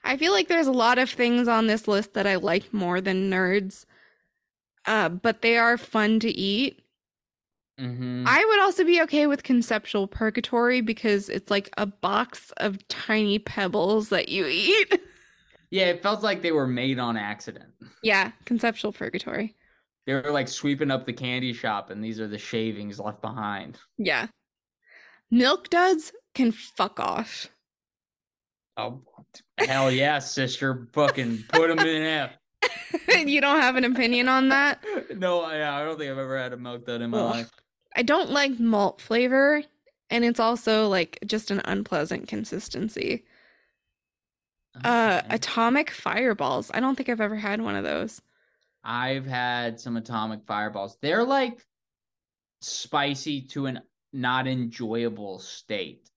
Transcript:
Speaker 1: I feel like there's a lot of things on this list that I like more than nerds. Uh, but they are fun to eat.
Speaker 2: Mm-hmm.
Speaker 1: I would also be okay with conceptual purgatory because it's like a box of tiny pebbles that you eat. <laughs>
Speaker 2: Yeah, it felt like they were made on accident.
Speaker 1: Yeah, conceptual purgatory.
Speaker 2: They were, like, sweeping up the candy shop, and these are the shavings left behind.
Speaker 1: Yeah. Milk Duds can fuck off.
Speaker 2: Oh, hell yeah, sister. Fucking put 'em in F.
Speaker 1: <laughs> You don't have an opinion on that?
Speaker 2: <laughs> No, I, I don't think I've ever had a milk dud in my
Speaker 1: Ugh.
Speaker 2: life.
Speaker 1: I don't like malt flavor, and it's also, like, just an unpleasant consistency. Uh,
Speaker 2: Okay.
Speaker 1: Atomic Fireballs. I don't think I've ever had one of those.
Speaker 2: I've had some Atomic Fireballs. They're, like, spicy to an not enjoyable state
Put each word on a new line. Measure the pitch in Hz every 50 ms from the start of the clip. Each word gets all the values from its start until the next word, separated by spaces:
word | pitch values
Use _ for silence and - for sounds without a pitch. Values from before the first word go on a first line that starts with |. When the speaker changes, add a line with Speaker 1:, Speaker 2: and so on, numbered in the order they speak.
| -
Speaker 1:
I | 226 262 262
feel | 311 349
like | 403 392 359 -
there's | 349 330 311
a | 269
lot | 262 247 220 233 247 254
of | 262 247
things | - - 247 240 240 240 247 233
on | 233 220 226 220
this | 214 220 220 214
list | 208 196 214 -
that | _ 214 196
I | 202 190
like | 180 156 156 170 185 - - -
more | 208 180 175 175 185
than | 190 190 185 185 190 196
nerds. | 190 185 185 180 190 208 196 190 - - - _ _ _ _ _ _ _ _ _ _ _ _ _ _ _ _ _ _ _ _
Uh, | - 220 214 190 160
but | 175 185 - 233 220 -
they | - 226 233
are | 233 233 233 240 233
fun | - - - 220 208 214 220 220
to | 220 226
eat. | - - 190 196 202 220 269 - - _ _ _ _ _ _ _ _ _ _ _ _ _ _ _ _ _ _ _ _ -
Speaker 2:
Mm-hmm. | 131 123 123 123 127 127 123 123 127 226
Speaker 1:
I | 254 311 415
would | 440 427 403
also | 381 392 370 - 359
be | 330 349 339
okay | 330 311 285 302 294
with | 294 285 277
conceptual | - - 262 240 233 - 233 214 214 - - 208 196
purgatory | 190 - - 220 220 214 247 220 - - 233 240 240 254 254
because | 226 220 220 - - 220 208 202 202 -
it's | - 202 - -
like | 202 202 196 - - -
a | 208
box | 202 - _ - 190 202 214 247 - - - - - - -
of | - 208 190 190 _ _
tiny | - - - - 220 214 214 208 202 208
pebbles | 208 - - 220 196 180 180 208 165 190 214 220 214 -
that | 196 175 - -
you | 156 196 175
eat. | 139 147 180 208 330 403 440 381 - 392 - -
<laughs> | - - - - _ _ _ _ _ _ - _ _
Speaker 2:
Yeah, | - 190 185
it | 175 175 175 -
felt | 202 214 214
like | 220 214 196 -
they | - 170
were | 160 147 135 127
made | 123 123 127 135 135 123
on | 123 117 113
accident. | 110 101 104 104 - - 113 - - - - _ _ - - - _ -
Speaker 1:
Yeah, | 220 202 196 185 233 - _ _
conceptual | - 240 220 - 233 220 - - 208
purgatory. | 208 - 208 - - 196 - - - - 214 214 _ _ _ _ _ _ _ _ _ _ _
Speaker 2:
They | 131 135
were, | 139 131 147
like, | 147 139 131
sweeping | 131 - - - 143 143 135 151 135
up | 135 127 -
the | 135
candy | 120 - 131 123 123 127 127 127
shop, | 117 117 - 117 104 101 - -
and | 95 104 107
these | 110 110 110
are | 110 104
the | 104 104
shavings | - - - 113 110 113 107 101 104 101 101 -
left | 101 107 202 -
behind. | - 110 110 117 107 104 101 98 87 71 - - - _ _ -
Speaker 1:
Yeah. | 208 170 147 123 113 117 _ _ _ _ _ _ _ _ _ _ _ _ - - - - _ _ _ _
Milk | 226 240 247 262 302 - - -
Duds | 339 339 359 381 381 311 311 - - - _ _
can | _ - 262 226
fuck | 220 - - - _ - 190 208 - -
off. | - - - - 226 - - - - - _ _ _ _ _ _ _ _ _ _ _ _ _ _ _ _ _ _ _ _ _ _ _ _ _
Speaker 2:
Oh, | - 110 113 123 135 131 _ _ - - _ - - _ _ _ -
hell | - 147 135 135 135 131
yeah, | 127 127 139 147 151 139
sister. | 135 - - 143 131 123 - - 135 135 127 127 120 -
Fucking | _ 151 147 - - 135 127 117 113 110 110 -
put | - 151 165 165
'em | 165 160
in | 151 160 160 156
F. | 156 160 160 151 135 - - _ _ _ _ _
Speaker 1:
<laughs> | - 494 - - - - - - - - 403 359 311
You | 285 285 294
don't | 269 285 285 311
have | 262 254 254
an | 254 254
opinion | 240 254 240 247 226 247 247 247 262
on | 262 262 269 262
that? | 269 277 285 285 - - - 427 403 -
Speaker 2:
<laughs> | - - -
No, | 196 185 180 180 175
I, | 165 160 156 151 151 147 139 143
I | 147
don't | 160 160 151
think | 151 139
I've | 135 135
ever | 135 131 135 135
had | 127 123
a | 123
milk | 123 123 123 123 120 117
dud | 123 120 117
in | 117 117
my | - 214
Speaker 1:
Ugh. | 123 117
Speaker 2:
life. | 117 117 117 - _ _ _ _ _ _ _ _ -
Speaker 1:
I | -
don't | 247 254 294 359 349 -
like | 269 285 285 277 254 233
malt | 233 226 220 202 202 180 - -
flavor, | - - 226 233 247 254 262 269 277 285 302 302 294 _ _ _ _ _ _ _ _ _
and | 233 233 240
it's | 233 233 -
also, | 226 226 240 220 - 226 220 214 220 208
like, | 196 185 170 - - - -
just | 208 214 214 - -
an | 196 190 -
unpleasant | - 196 196 208 - 185 151 151 - 185 - - -
consistency. | 226 208 220 - - 196 - - - - - 220 - - - - - 233 _ _ _ _ _ _ _ _ _ _ _ _ _ _ _ _ _ _ _ _ _ _ _ _ _ _ _ _ _ _ _ 120 233
Uh, | 233 240 233 226 220 185 175 -
Speaker 2:
Okay. | - -
Speaker 1:
Atomic | 233 - - - 240 226 233 254 285 294 -
Fireballs. | - - - - - 214 254 254 208 - 143 127 135 127 - - -
I | -
don't | 254 269 269
think | - 262 -
I've | 240 226
ever | 214 208 214
had | 214 208 208 202 226
one | 226 - 202
of | - -
those. | - 73 - - 226 - - _ _ _ _ _ _ _ _ _ _ _ _
Speaker 2:
I've | - 110 117 120 127 131 135 135 131
had | 135 127 123 123 123 120 123 120 117 113 120
some | - 123 117
Atomic | 117 113 - 120 110 107 110 110 104 _
Fireballs. | - 110 104 107 107 107 98 98 98 - _
They're, | - 147 170 220 240
like, | 254 277 277 262 247 240 - _ _ _ _ _ _ _ _ _ _ _ _ _ _ _ _ _ _ _ _
spicy | - - - - - - 151 147 143 143 143 135 - 160 147 139
to | 131 131 - 143 139
an | 135 127 - - _ _ _ _ _
not | - 131 127 123 127 131 131 131
enjoyable | 131 127 123 117 - - 120 107 113 117 117 117 107 101 104 98 95 95
state | - - - - _ - 107 101 90 76 58 _ _ _ _